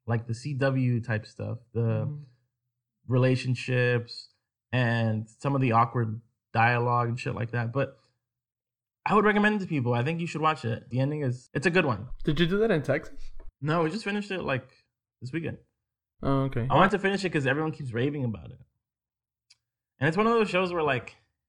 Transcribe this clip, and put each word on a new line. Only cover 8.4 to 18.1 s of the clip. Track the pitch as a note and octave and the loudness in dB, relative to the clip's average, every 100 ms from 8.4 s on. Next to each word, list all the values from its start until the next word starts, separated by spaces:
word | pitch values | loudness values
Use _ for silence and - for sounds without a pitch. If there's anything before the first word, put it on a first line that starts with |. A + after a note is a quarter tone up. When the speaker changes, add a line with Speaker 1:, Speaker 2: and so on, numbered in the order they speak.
| _ _ _ _ _ _ | _ _ _ _ _ _
Speaker 1:
I | - | 0
would | G#3 | 4
recommend | G#3 G#3 G#3 G#3+ | 4 4 4 2
it | |
to | F#3 | 0
people. | D3 A#2+ | 0 0
I | A#2+ | 0
think | C3+ E3 | 0 -2
you | E3+ | -4
should | D3 | 0
watch | D#3 D3+ | 0 0
it. | A#2 - - | -4 -6 -4
The | B2+ | -2
ending | C#3 D3+ | 0 -2
is, | C3+ B2 - | -4 -4 -6
it's | D3+ F3+ | -2 2
a | |
good | F3+ D3+ | 2 2
one. | G2 A#2 - | 0 -6 -4
Speaker 2:
Did | - D3 | 0 2
you | E3+ | 2
do | G3+ | 2
that | A3 | 2
in | D#3+ | 2
Texas? | C3+ C3+ - - - - - - | 0 -2 -4 -10 -8 -10 -12 -6
Speaker 1:
No, | D3 E3+ | -2 0
we | D#3+ | 0
just | G#3 | -2
finished | G3 G#3 G3+ | -4 -4 -4
it, | F#3 | -6
like, | C#3+ C3 - _ _ _ _ _ | -2 -4 -4 _ _ _ _ _
this | B2+ | -10
weekend. | D#3+ D3 - _ _ _ _ _ _ | -8 -8 -10 _ _ _ _ _ _
Speaker 2:
Oh, | C#3 C3+ | -2 0
okay. | C3+ A#2+ B2 | 0 -2 2
Speaker 1:
I | |
wanted | C#3 F#3+ | 4 6
to | G3+ | 4
finish | G3 G3 | 0 0
it | F#3 | -2
'cause | D#3+ C3 | 0 0
everyone | C#3+ D#3+ | 0 -2
keeps | D#3 C3 | -6 -6
raving | A2 C#3+ | -2 -2